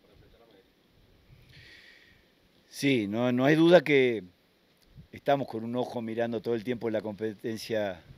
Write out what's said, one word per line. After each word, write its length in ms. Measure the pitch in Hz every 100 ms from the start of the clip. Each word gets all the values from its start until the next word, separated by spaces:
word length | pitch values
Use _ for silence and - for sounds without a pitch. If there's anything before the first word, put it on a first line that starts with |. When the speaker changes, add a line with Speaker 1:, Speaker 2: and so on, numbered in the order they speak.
Speaker 1:
para 120 | 113
enfrentar 280 | 101 - -
a 20 | 113
Medellín. 260 | 98 _ _ _ _ _ _ _ - - - - - - - - _ _ _ _ _ _
Speaker 2:
Sí, 380 | - 143 127 101
no, 240 | 110 123
no 140 | 123 135
hay 100 | 156
duda 280 | 165 175
que 400 | 147 139 127 110 92 _ _ _ _ _ _ - -
estamos 360 | - - 139 131
con 160 | 113
un 120 | 113 123
ojo 260 | 120 120
mirando 400 | 113 110 117 117
todo 140 | 117 117
el 80 |
tiempo 260 | 104 120 117
la 120 | 107
competencia 1000 | 107 98 110 98 120 107 - 110 101 85 -